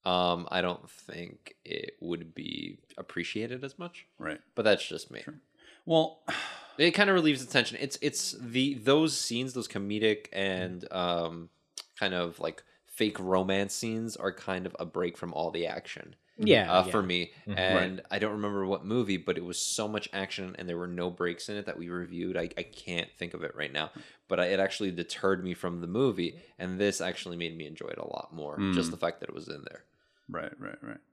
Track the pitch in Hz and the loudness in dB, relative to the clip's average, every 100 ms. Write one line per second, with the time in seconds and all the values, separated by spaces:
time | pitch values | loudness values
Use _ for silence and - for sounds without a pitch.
0 | 95 90 90 87 87 92 90 87 80 - | 4 4 4 2 0 0 0 -2 -10 -20
1 | - 80 87 - - - - 80 - - | -16 -12 -12 -14 -20 -20 -8 -6 -6 -10
2 | 85 85 82 - - - - - _ - | -6 -6 -6 -10 -8 -8 -8 -12 _ -16
3 | - - 85 104 117 127 135 - 175 - | -8 -6 -4 -4 -6 -6 -10 -10 -14 -14
4 | - _ 78 76 _ - 107 101 - 82 | -20 _ -8 -8 _ 2 6 6 4 -8
5 | - - - - _ _ - - - 160 | -10 -12 -14 -16 _ _ -20 -14 4 4
6 | 160 - - - - - - - 165 175 | 4 -2 -8 -6 -6 -10 -14 4 4 6
7 | 202 185 156 135 127 139 117 120 135 - | 6 8 6 4 2 2 2 -2 -6 -2
8 | 147 - - - 120 123 135 131 110 147 | -2 -2 -4 -6 -2 2 2 2 6 8
9 | 160 - - 117 131 127 110 104 101 107 | 6 2 -2 -2 -2 -4 -4 -4 -2 4
10 | 110 107 - 98 98 92 92 90 - 92 | 4 4 -2 -2 0 0 -2 -6 -6 0
11 | 90 87 85 82 85 _ _ - - - | 2 2 0 -6 -12 _ _ -18 -16 -4
12 | 98 90 87 82 80 - _ _ _ - | 0 0 -2 -2 -6 -6 _ _ _ 0
13 | 110 101 92 92 95 95 101 - 117 113 | 0 0 2 4 4 2 2 -2 -2 -2
14 | 113 - 98 - - 92 92 - 87 87 | -4 -2 -4 -2 -4 -4 -4 -6 -6 -2
15 | 87 - 87 76 - - - - - - | -2 -2 -6 -2 -2 0 -2 -4 -8 -12
16 | - - _ - 214 127 87 90 92 107 | -14 -18 _ -2 8 8 10 6 8 4
17 | 92 87 85 - - 95 92 92 92 92 | 4 0 0 -8 -6 0 4 4 2 -2
18 | - 101 107 107 104 101 95 98 87 120 | -4 0 0 0 0 0 0 0 2 0
19 | 104 90 92 85 87 87 - - 107 107 | 2 0 0 -2 -2 -4 -2 -2 -2 -2
20 | - 98 95 - 92 - 90 85 90 87 | -4 -4 -4 -6 -8 -8 -6 -4 -4 -2
21 | 90 87 87 87 - 104 98 82 87 87 | -4 0 -2 -2 -6 -8 -6 -8 -6 -6
22 | 87 85 90 90 85 - 85 - - 87 | -6 -6 -2 -2 -2 -6 -10 -12 -6 -4
23 | 87 - 87 - 82 - 73 71 78 - | -6 -8 -10 -6 -8 -6 -4 -2 -4 -8
24 | - - _ 90 90 95 95 - 101 87 | -20 -20 _ 0 2 4 2 0 -4 -2
25 | 85 - 95 92 92 87 90 87 85 104 | -6 0 2 2 0 -4 -4 -4 -4 0
26 | 135 92 85 - - - 92 92 101 92 | 2 2 -4 -6 -20 -10 -6 2 2 2
27 | 90 87 92 85 85 82 73 78 - - | -4 -4 -8 -6 -6 -6 -12 -10 -10 -8
28 | - - - 80 73 73 95 90 82 85 | -8 -8 -10 -8 -8 -2 2 2 0 -2
29 | 85 - - - - 73 - - _ _ | -4 -4 -12 -10 -12 -12 -12 -18 _ _
30 | _ _ - 82 78 - 52 - 58 - | _ _ -10 -8 -8 -10 -14 -12 -14 -14
31 | _ | _